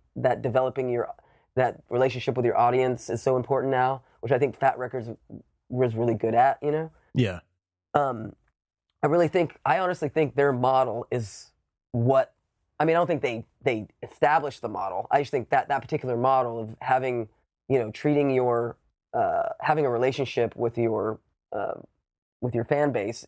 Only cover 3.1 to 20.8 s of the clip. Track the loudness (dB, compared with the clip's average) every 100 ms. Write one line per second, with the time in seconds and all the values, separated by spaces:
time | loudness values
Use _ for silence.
3.1 | -2 0 0 0 -2 0 0 0 -2 -10
4.1 | _ -2 0 0 0 0 0 -4 -8 -8
5.1 | -12 -18 -20 -20 _ -6 0 0 2 0
6.1 | 0 2 4 4 2 -2 -2 -4 -12 _
7.1 | 0 0 -2 -14 _ _ _ _ 0 0
8.1 | -2 -8 -14 _ _ _ _ _ _ 0
9.1 | 2 2 2 0 -2 -2 0 0 -2 -2
10.1 | 0 0 2 2 2 2 2 2 -2 -4
11.1 | -4 -4 -10 -16 _ _ _ _ 0 4
12.1 | 4 2 _ _ _ _ -2 2 2 2
13.1 | 0 -2 -6 -10 _ -2 -2 -4 _ -18
14.1 | 0 2 2 0 -6 -8 -6 -6 -6 0
15.1 | 0 0 -4 0 0 0 -2 -4 -6 -2
16.1 | 0 2 2 0 -4 -10 -6 0 0 0
17.1 | -4 -6 _ _ _ -2 -2 -2 -2 0
18.1 | 2 2 2 2 0 -2 -6 _ _ _
19.1 | -2 0 0 -2 -4 -2 0 2 2 0
20.1 | 0 -2 0 -2 0 -4 0